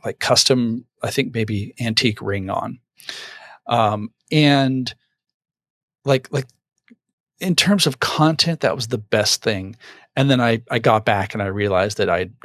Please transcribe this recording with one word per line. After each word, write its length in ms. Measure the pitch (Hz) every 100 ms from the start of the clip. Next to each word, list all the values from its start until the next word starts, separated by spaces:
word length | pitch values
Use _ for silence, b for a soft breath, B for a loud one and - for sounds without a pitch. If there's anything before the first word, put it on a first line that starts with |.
like, 160 | 110 -
custom, 680 | - 120 - 127 117 117 - _
I 100 | 117
think 220 | - 127
maybe 400 | 117 107 104 107 -
antique 420 | 117 110 120 107
ring 280 | 107 98 95
on. 300 | 98 - 131 _ B B B B B B B -
Um, 440 | 117 107 104 107 - _
and, 600 | 156 147 139 135 131 123 - _ _ _ _ _ _ _ _ _ _ 139
like, 260 | 135 -
like, 160 | 143 131 _ _ _ _ - _ _ _ _
in 160 | 185 160
terms 320 | 175 202 156
of 120 | -
content, 600 | - - 156 160 170 160
that 140 | 120 110
was 120 | 113
the 100 | 120
best 440 | 104 107 104 -
thing. 340 | - 101 95 - B B B -
And 140 | 139
then 100 | 127
I, 220 | 117 113 -
I 100 | 120
got 260 | 127 110 110
back 280 | 101 95
and 80 | -
I 60 | 98
realized 500 | 101 101 92 104 -
that 120 | 95
I'd, 240 | 87 95 -